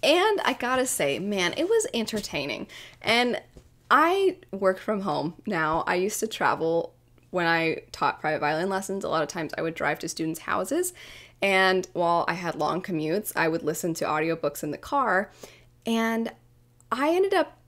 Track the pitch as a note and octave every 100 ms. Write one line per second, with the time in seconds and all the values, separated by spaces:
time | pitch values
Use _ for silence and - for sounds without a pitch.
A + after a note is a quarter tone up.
0 | B3+ E4+ G#4 G#4 - C4 A#3+ B3+ C4 -
1 | C#3+ C3+ G3 G3+ F3 - F4 A4+ G#4 A3+
2 | A3 A3 - D3+ C#3 A#2 - - - -
3 | - A#3 B3 A3+ - - - _ _ B3+
4 | E4 F#4+ F#4+ - - G3 F#3+ F#3 - G#3+
5 | F#3+ C#3+ D3 E3+ - F3+ D#3 D#3+ - F3+
6 | F#3+ G#3 A3+ - C#3+ C3 D#3+ E3 - _
7 | _ _ _ F3+ E3+ E3 E3 - - -
8 | C#3+ - D#3 D#3 D3 D#3 F#3 F#3+ G3 G3
9 | - D#3+ D3 F3 D#3 - E3 E3 D3 D#3
10 | E3 - D#3+ E3 - - F#3+ D4+ F4+ -
11 | - - - - G3 F#3+ F#3+ F#3 F#3 E3
12 | E3+ E3+ - E3+ F3 - D3+ D#3+ F#3 E3+
13 | D#3 F#3 G#3+ - E3 E3 D3+ D3+ F3+ E3
14 | - D3+ D#3+ D#3+ C#3+ C#3+ D3+ C#3+ - C#4+
15 | B3 F#3 G#3+ - - - - _ - A3+
16 | A3+ A3+ A3+ - _ _ _ _ _ A#3
17 | D4 F4 F#4+ F#4+ D4+ -